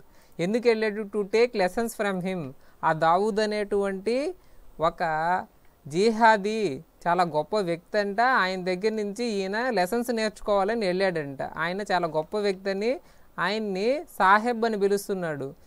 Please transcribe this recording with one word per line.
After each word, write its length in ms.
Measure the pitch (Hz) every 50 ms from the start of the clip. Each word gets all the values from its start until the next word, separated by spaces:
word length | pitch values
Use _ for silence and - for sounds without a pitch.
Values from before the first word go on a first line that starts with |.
| - - - - - - - -
ఎందుకు 280 | 165 185 220 247 220 240
వెళ్ళాడు? 340 | 226 220 220 220 202 214 220
"To 200 | 202 - 214 202
take 280 | 196 - 220 240 247
lessons 420 | 247 208 180 185 - 240 233 233 - - 214
from 220 | 202 190 185 170
him." 280 | 190 190 180 151 127 135 - - - - - -
ఆ 80 | 160 165
దావూద్ 480 | 156 165 160 170 185 208 220 202 208
అనేటువంటి 920 | 214 214 208 214 208 202 208 202 196 196 196 190 196 220 233 262 294 349 359 - - - - - - - - -
ఒక 200 | 151 170 170 - 180 160 156 156 165 170 180 190 - - _ - - - _ _ - 139
జిహాదీ, 960 | 143 170 202 233 220 214 233 220 220 214 185 208 220 220 214 165 131 139 - _ _ - -
చాలా 180 | 175 175 180 180
గొప్ప 320 | 170 143 151 156 - 208
వ్యక్తి 420 | 214 196 170 170 165 - - - 208
అంట, 220 | 202 202 196 208
ఆయన 440 | 240 254 262 220 185 185 190 190 180
దగ్గర 280 | 185 185 180 196 220 220
నుంచి 320 | 220 208 202 196 233 240
ఈయన 460 | 240 208 196 190 190 196 220 247 262
లెసన్స్ 440 | 233 190 180 180 233 240 240 - 240
నేర్చుకోవాలని 720 | 220 220 214 214 - - 220 202 196 190 202 226 233 214
వెళ్ళాడంట. 560 | 180 175 185 196 190 175 160 147 143 139 135 143
ఆయన 380 | - - 156 160 170 180 196 214 202 190
చాలా 160 | 175 175 165
గొప్ప 300 | 151 156 156 - - 214
వ్యక్తి 320 | 202 202 190 190 196 202
అని 300 | 196 196 208 233 277 349 - - - - - - - -
ఆయన్ని 640 | 170 180 208 220 220 208 190 185 208 240 269 311 339 - - -
సాహెబ్ 460 | 196 185 202 214 220 247 240 220 226
అని 140 | 226 220 202
పిలుస్తున్నాడు. 760 | 196 196 202 196 - - 202 185 175 160 151 139 135 139 170 - -